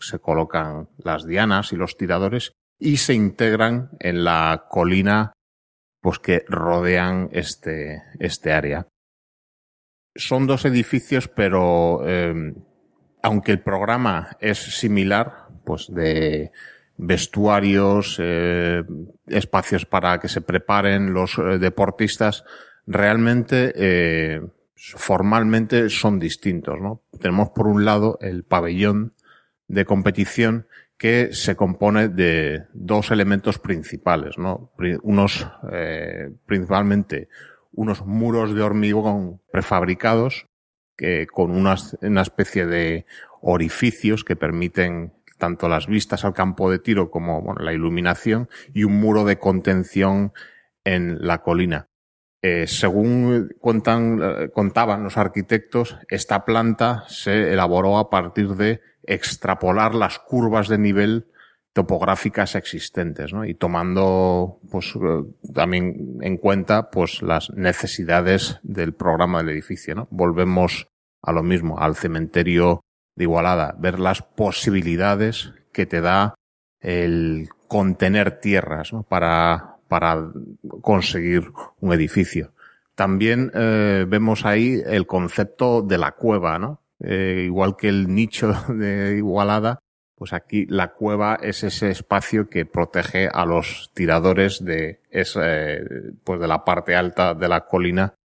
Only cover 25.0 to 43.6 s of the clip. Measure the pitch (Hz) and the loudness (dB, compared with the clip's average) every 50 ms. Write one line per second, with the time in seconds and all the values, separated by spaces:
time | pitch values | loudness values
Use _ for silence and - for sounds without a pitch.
25 | - - 98 92 95 101 107 117 113 110 110 113 113 107 123 120 117 107 101 - | -2 0 0 2 2 2 2 4 4 4 2 2 2 2 2 2 2 2 0 0
26 | - 110 101 95 82 82 - - - 101 90 85 73 71 71 78 95 101 113 123 | 0 2 2 0 0 -4 -6 -4 -4 -2 -2 -2 -4 -6 -6 -6 -6 -8 -8 -10
27 | - _ - - - 92 90 98 104 101 - - 107 107 104 104 104 107 107 104 | -14 _ -14 -6 -2 0 2 2 2 0 0 0 2 2 4 4 4 4 4 4
28 | 104 110 110 - - 98 92 90 85 - 92 90 85 85 87 90 104 104 101 104 | 2 0 0 -2 -6 -8 -8 -8 -4 -2 0 0 0 0 0 2 2 2 2 0
29 | 110 113 - _ _ _ - _ _ _ _ _ _ - 95 101 95 - 104 98 | -2 -4 -8 _ _ _ -20 _ _ _ _ _ _ -4 -2 -2 2 2 2 2
30 | 92 104 95 - 98 - - - 117 113 113 117 113 - - - - _ _ - | 4 2 2 2 0 0 0 2 2 2 2 0 -4 -10 -18 -20 -20 _ _ -2
31 | - 113 117 120 123 - - - - - 95 - 101 90 92 - 101 104 104 107 | 0 2 4 4 2 0 -2 -2 -2 -2 0 2 0 0 0 2 2 2 4 4
32 | 110 110 90 92 92 85 82 80 78 73 76 80 85 - - - 92 87 107 104 | 2 2 2 2 2 2 2 2 0 -2 -4 -6 -8 -12 -14 -12 -4 0 0 0
33 | 107 - 120 107 98 98 101 98 - 110 98 - - - 95 82 78 - - - | 2 2 2 2 4 2 2 2 0 -2 -2 -2 -4 -6 -6 -6 -6 -10 -12 -4
34 | - 90 87 78 73 76 - - 87 95 92 - - - _ - 87 90 87 - | 0 0 0 0 0 -4 -8 -6 -6 -6 -6 -6 -10 -14 _ -6 -4 -4 -4 -2
35 | - 104 101 101 101 101 - - - - - - - - 90 87 82 80 80 80 | 0 2 4 4 4 4 2 -2 -6 -10 -12 -14 -12 -10 -8 -6 -6 -6 -6 -6
36 | 80 82 87 87 76 71 - - _ - 104 98 90 87 95 98 104 101 101 104 | -8 -8 -10 -10 -10 -12 -14 -16 _ -2 -2 -2 0 2 2 2 4 4 2 2
37 | 98 - 76 71 82 - - - - - - _ _ _ - - 110 110 101 95 | 0 0 -4 -8 -8 -10 -16 -20 -20 -20 -20 _ _ _ -6 -4 -2 -2 -2 -4
38 | 98 95 101 110 113 117 113 117 110 107 104 107 107 107 101 107 104 104 104 107 | -4 -4 -2 0 0 2 2 2 0 0 0 0 0 2 2 2 2 2 2 2
39 | 107 107 101 101 95 90 90 92 _ _ - 98 92 - 101 92 90 90 90 - | 2 2 0 0 -2 -6 -8 -12 _ _ -2 -2 0 2 2 2 2 2 0 0
40 | - 113 113 113 117 131 135 - - _ _ _ _ _ _ _ _ _ _ - | 2 2 4 4 2 0 -2 -6 -12 _ _ _ _ _ _ _ _ _ _ -6
41 | - 85 87 80 80 - - - 92 85 87 92 95 98 95 92 - - - - | -4 -2 -2 -2 -2 -4 -2 0 0 0 2 2 2 2 2 0 -2 -8 -12 -8
42 | - 104 104 95 92 92 - - 98 - - 101 90 85 85 85 85 82 82 85 | -4 0 0 0 0 0 -2 -2 -4 -2 -2 -2 -2 0 0 0 0 0 -2 -4
43 | - - - - - - - - - - 87 85 | -6 -10 -18 -20 -20 -20 -20 -6 -2 0 0 2